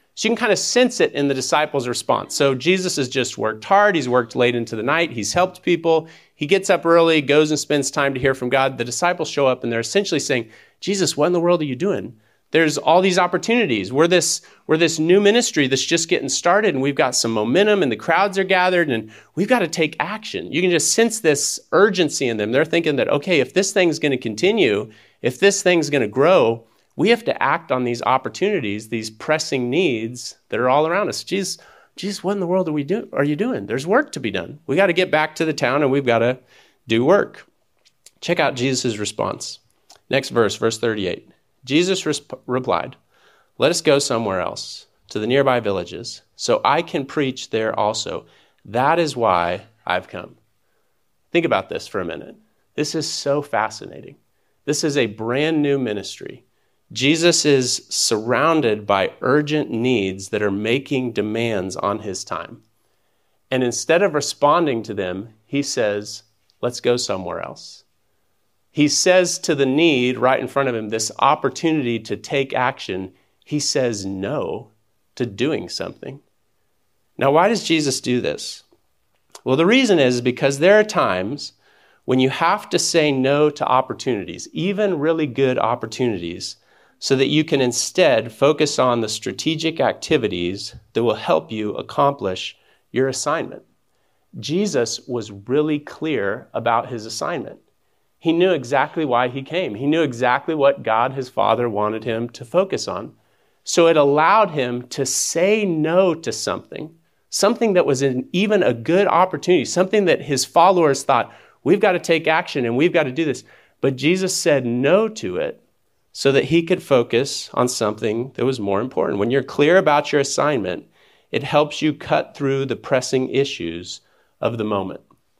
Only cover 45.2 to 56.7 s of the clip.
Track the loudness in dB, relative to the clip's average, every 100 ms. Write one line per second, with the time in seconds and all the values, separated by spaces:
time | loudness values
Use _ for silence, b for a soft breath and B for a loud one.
45.2 | 0 2 2 2 0 -4 -4 -10 -14 -16
46.2 | _ -10 0 2 4 2 0 -6 -4 -2
47.2 | -2 -4 -6 -4 -2 0 -2 -2 -6 -10
48.2 | -12 b b b -8 -2 2 2 0 0
49.2 | 2 2 2 -4 -8 _ -4 -4 -4 -14
50.2 | -14 _ _ _ _ _ _ _ _ _
51.2 | _ -2 2 0 0 -8 -6 -6 -6 -8
52.2 | -14 -20 _ _ _ -6 -6 -4 -6 -6
53.2 | -2 -4 -2 -2 -2 -6 -16 -18 -20 -20
54.2 | _ _ _ _ -6 -2 0 0 -2 -2
55.2 | -4 -2 0 0 0 0 0 -4 -8 -14
56.2 | -16 -18 _ _ _